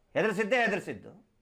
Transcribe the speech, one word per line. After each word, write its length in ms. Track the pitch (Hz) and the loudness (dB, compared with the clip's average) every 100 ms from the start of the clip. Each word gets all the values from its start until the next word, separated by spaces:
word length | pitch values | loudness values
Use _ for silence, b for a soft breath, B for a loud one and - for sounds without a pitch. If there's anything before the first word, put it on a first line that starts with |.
| _ | _
ಹೆದರ್ಸಿದ್ದೇ 420 | 147 214 190 208 247 | 0 0 0 2 2
ಹೆದರ್ಸಿದ್ದು. 760 | 220 190 160 104 107 165 _ _ | 2 0 -4 -10 -14 -20 _ _